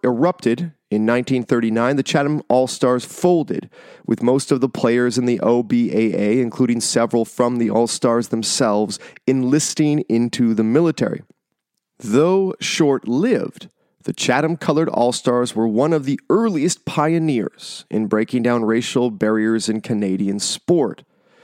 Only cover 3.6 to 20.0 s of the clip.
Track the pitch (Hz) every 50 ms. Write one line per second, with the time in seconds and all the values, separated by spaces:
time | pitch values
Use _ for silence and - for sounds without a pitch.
3.6 | - - - - - - - - - - 113 - 113 151 170 180 - - 143 127
4.6 | 127 123 - - - 117 117 123 123 123 117 127 123 120 120 98 - 113 120 120
5.6 | 117 104 123 120 120 85 71 110 113 107 - 101 104 104 113 131 123 113 - -
6.6 | 127 117 120 117 - - - 120 117 113 - 117 110 - - - 123 120 123 120
7.6 | 117 104 107 117 117 113 - - - 120 117 120 110 - 120 113 107 - - -
8.6 | 131 110 104 104 107 95 98 - - - - - - - 131 131 127 123 139 156
9.6 | - - - - 151 147 147 151 - - 113 117 120 117 - - 120 113 110 104
10.6 | 110 110 120 156 175 160 151 - 117 - - - - _ _ _ _ _ _ _
11.6 | _ _ _ _ _ _ _ - - 104 107 139 156 175 190 196 190 185 - -
12.6 | - - - - 160 143 135 - - 113 120 143 202 262 220 110 - - - -
13.6 | - - _ _ _ _ _ _ - - - - - - 123 139 151 160 170 -
14.6 | - - 147 156 165 - - - 120 123 123 - - 127 123 123 123 123 - 110
15.6 | 113 113 104 113 143 160 165 151 131 135 139 - - - 165 214 233 220 180 147
16.6 | 139 180 - - _ - - 160 147 160 165 165 160 156 135 113 87 - - -
17.6 | - - - - - - - 107 110 101 110 107 113 - - 123 117 120 120 117
18.6 | 113 107 113 120 120 - - 131 123 123 107 92 107 107 110 110 107 110 113 110
19.6 | - 110 107 110 - - 117 104